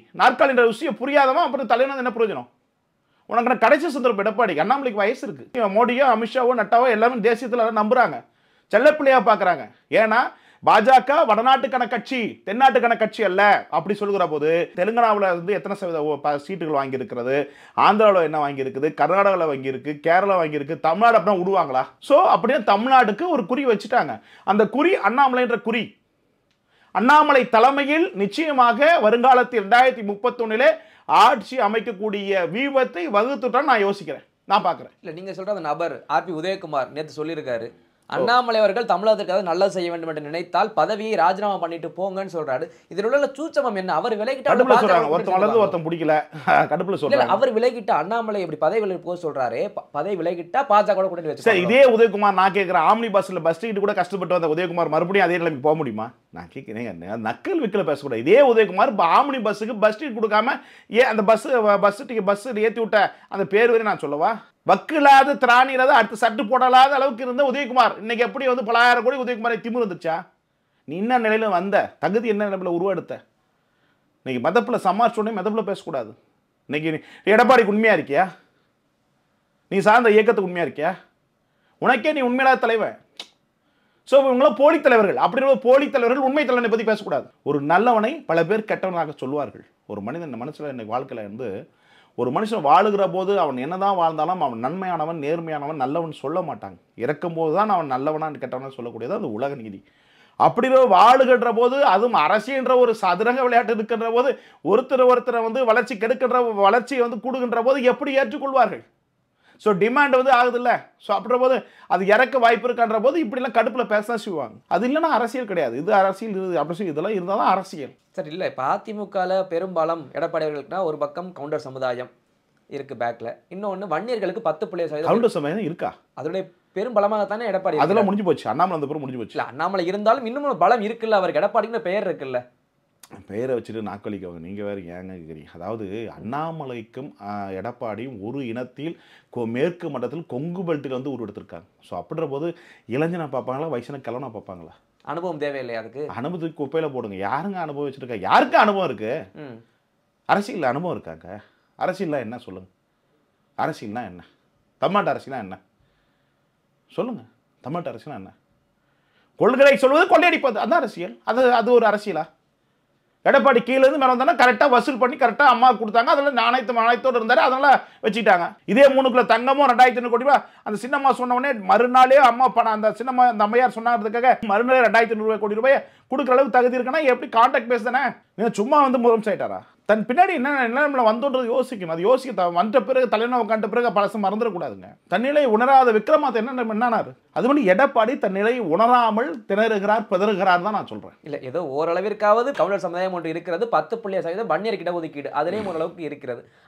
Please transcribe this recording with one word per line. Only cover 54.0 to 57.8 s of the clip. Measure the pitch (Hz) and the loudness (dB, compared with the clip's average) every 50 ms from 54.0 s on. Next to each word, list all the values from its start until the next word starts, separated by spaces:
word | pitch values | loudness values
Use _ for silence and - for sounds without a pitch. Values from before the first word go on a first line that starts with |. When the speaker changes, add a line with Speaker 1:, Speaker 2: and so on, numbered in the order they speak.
Speaker 1:
கஷ்டப்பட்டு | 175 - 196 185 180 170 180 175 | -2 -4 -4 -6 -4 -2 -2 0
வந்த | 165 156 156 | 0 0 -2
உதயகுமார் | 165 185 175 170 175 165 151 151 | 0 -2 -4 -2 -2 -2 0 0
மறுபடியும் | 160 175 170 196 202 185 165 | -2 -2 0 2 2 2 2
அதே | 175 180 | 2 0
நிலைமைக்கு | 170 170 156 127 135 151 | -2 -2 -4 -2 0 0
போக | 156 165 | 0 0
முடியுமா? | 151 123 104 107 110 120 - _ _ _ | -2 -6 -6 -8 -8 -10 -12 _ _ _
நான் | - 85 85 85 - | -20 -18 -18 -18 -18
கேட்கிறேன், | - - - 104 113 123 110 87 85 85 95 107 117 107 | -18 -16 -14 -12 -12 -12 -12 -12 -14 -12 -10 -10 -6 -6
நக்கல் | 110 117 - - 320 381 330 269 | -6 -8 -6 -6 -6 -4 -4 -4
விக்கல | 196 196 196 | -4 -4 -4